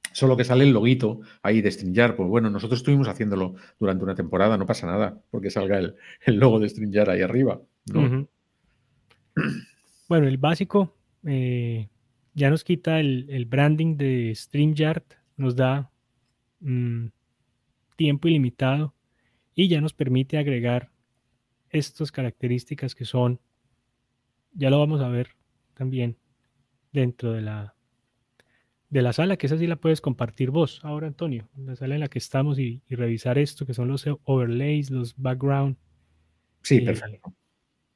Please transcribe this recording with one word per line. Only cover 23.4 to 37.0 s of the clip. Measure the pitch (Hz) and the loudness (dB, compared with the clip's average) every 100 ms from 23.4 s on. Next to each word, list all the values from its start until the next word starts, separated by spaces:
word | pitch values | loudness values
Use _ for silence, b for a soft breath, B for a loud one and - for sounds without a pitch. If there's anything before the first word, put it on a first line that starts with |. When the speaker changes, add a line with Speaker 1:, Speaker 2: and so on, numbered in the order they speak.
| _ _ _ _ _ _ _ _ _ _ _ | _ _ _ _ _ _ _ _ _ _ _
Speaker 2:
ya | 196 135 | -2 2
lo | 143 | 4
vamos | 147 151 | 4 0
a | 127 | 0
ver | 120 123 _ _ _ _ | -2 -4 _ _ _ _
también | - 131 131 120 117 _ _ _ _ _ _ _ | -8 -6 -2 -4 -6 _ _ _ _ _ _ _
dentro | 143 123 123 120 | -2 -2 -2 -6
de | 113 | -4
la, | 107 107 104 _ _ _ _ _ _ _ _ _ _ _ _ | -6 -8 -12 _ _ _ _ _ _ _ _ _ _ _ _
de | 139 | 0
la | 123 | 0
sala, | 117 180 185 | 0 0 0
que | 139 | -2
esa | 160 | -2
sí | 170 | -2
la | 160 | 0
puedes | 160 160 | 0 0
compartir | 143 120 117 - 127 | -2 -4 -6 -4 -2
vos | 151 151 - | 0 -2 -4
ahora, | 151 151 156 | -10 -8 -8
Antonio, | 139 170 120 107 139 | -6 -6 -6 -10 -16
la | 131 | -14
sala | 123 131 147 | -10 -6 -4
en | |
la | 143 | -4
que | 123 | -6
estamos | - 135 147 139 | -4 -2 0 -2
y, | 123 123 - | -4 -6 -10
y | |
revisar | 123 120 113 127 131 | -4 -2 -2 -2 0
esto, | 147 - 131 | 0 -4 -8
que | |
son | 120 123 | -4 -4
los | 139 147 143 | -4 -4 -6
overlays, | - 131 120 117 143 151 135 | 0 0 0 0 0 -2 -2
los | 131 117 - | -6 -6 -6
background. | 131 127 139 139 139 131 _ _ _ _ _ _ _ _ | -4 -2 0 0 -2 -4 _ _ _ _ _ _ _ _
Speaker 1:
Sí, | - 131 | 4 4
Speaker 2:
Eh, | 117 | 4
Speaker 1:
perfecto. | 110 | -2